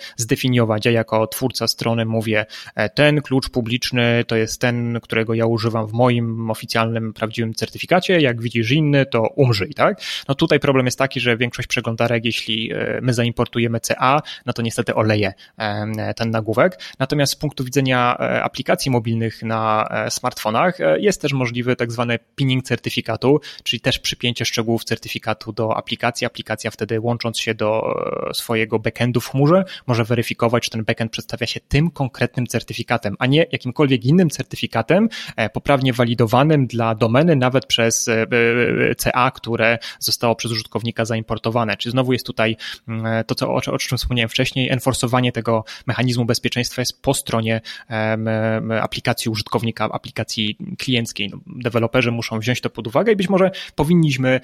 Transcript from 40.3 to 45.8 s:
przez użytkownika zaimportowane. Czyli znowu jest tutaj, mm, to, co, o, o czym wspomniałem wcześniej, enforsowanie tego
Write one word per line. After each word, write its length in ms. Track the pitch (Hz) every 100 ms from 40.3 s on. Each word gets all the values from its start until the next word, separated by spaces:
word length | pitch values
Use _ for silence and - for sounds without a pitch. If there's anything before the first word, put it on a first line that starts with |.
| 113
przez 160 | 117
użytkownika 520 | 113 - 113 117 113
zaimportowane. 720 | 113 113 110 107 113 117 110 101
Czyli 140 | 120
znowu 220 | 123 127
jest 140 | 123 -
tutaj, 300 | - 110 110 - - -
mm, 360 | 113 113 113
to, 100 | 113
co, 140 | 127 131
o, 60 |
o 240 | 123 127 135
czym 200 | - 123
wspomniałem 300 | - 123 113
wcześniej, 420 | - 131 135 127
enforsowanie 640 | 127 135 120 123 127 127
tego 320 | 120 110 113 110 -